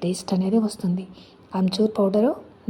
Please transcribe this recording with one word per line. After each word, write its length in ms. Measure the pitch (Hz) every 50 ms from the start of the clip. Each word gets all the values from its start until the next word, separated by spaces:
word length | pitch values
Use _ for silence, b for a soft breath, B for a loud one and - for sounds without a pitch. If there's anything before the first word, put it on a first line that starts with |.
టేస్ట్ 280 | - 175 185 - - - 196
అనేది 220 | 185 190 190 214 226 214
వస్తుంది. 380 | 202 - - - 175 180 190 190 - B B B B B B B B - 185
అమ్చూర్ 340 | 190 185 - 208 214 214 - -
పౌడరు, 340 | 196 196 196 208 226 277 330 - - - - - -